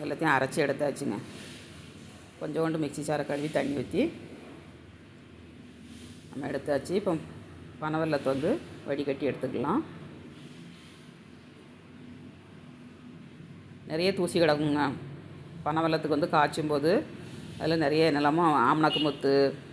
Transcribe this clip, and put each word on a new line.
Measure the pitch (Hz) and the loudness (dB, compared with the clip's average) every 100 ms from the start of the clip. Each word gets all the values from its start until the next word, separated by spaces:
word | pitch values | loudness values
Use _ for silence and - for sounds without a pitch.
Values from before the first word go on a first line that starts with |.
| 151 | -6
எல்லாத்தையும் | 143 160 135 | 0 4 4
அரைச்சி | 131 175 143 | 4 2 0
எடுத்தாச்சுங்க. | 143 143 - 139 104 - - - - - - - - - - - - | 2 -2 -2 -2 -4 -6 -14 -14 -16 -16 -18 -18 -18 -18 -20 -20 -10
கொஞ்சோண்டு | 156 151 165 160 151 | -6 0 0 0 -2
மிக்ஸி | - 147 | -4 -2
ஜாரை | 147 143 | -2 -2
கழுவி | 143 156 151 | -2 -2 0
தண்ணி | 139 143 | 0 -2
ஊத்தி | 123 170 330 - - - - - - - - - - - - - - - - - - - - - - | -2 0 0 -2 -14 -16 -18 -18 -20 -20 -20 -20 -20 -20 -20 -20 -20 -20 -20 -20 -20 -18 -18 -18 -16
நம்ம | 131 139 | -10 -4
எடுத்தாச்சு. | 139 151 139 143 185 | -4 0 -2 0 0
இப்போ | 196 160 - - - - - - | 0 -2 -4 -14 -16 -18 -18 -8
பனவெல்லத்தை | 156 156 160 143 131 | -2 0 0 0 0
வந்து | 135 160 330 - - - | 0 0 0 -4 -10 -6
வடிகட்டி | 143 143 139 139 | -4 -2 -2 -2
எடுத்துக்கலாம். | - 131 113 139 240 - - - - - - - - - - - - - - - - - - - - - - - - - - - - - - - - - - - - - - - - - | -2 -4 -2 0 0 -2 -8 -16 -16 -18 -18 -18 -18 -18 -20 -20 -20 -20 -20 -20 -20 -20 -20 -20 -20 -20 -20 -18 -18 -18 -20 -20 -20 -20 -20 -20 -20 -20 -18 -18 -18 -18 -18 -18 -18 -6
நிறைய | 160 185 196 | 0 0 2
தூசி | 175 175 | 0 4
கிடக்குங்க. | 165 147 151 147 139 - - - - - - - 151 | 4 6 2 2 0 -2 -8 -14 -16 -16 -16 -8 -2
பனவெல்லத்துக்கு | 160 165 160 156 147 | 2 2 2 2 2
வந்து | 175 | 4
காய்ச்சும் | 165 147 160 156 | 4 4 2 0
போது | 147 151 226 - - - - - - | 2 4 4 2 -8 -14 -14 -12 -4
அதில் | 160 165 | 0 2
நிறைய | 143 156 160 | 4 6 4
என்னெல்லாமோ | 143 147 160 170 139 120 | 6 4 6 6 6 6
ஆமணக்கு | 156 151 151 | 6 4 4
முத்து, | 151 135 139 139 139 135 - | 2 2 4 6 6 2 -10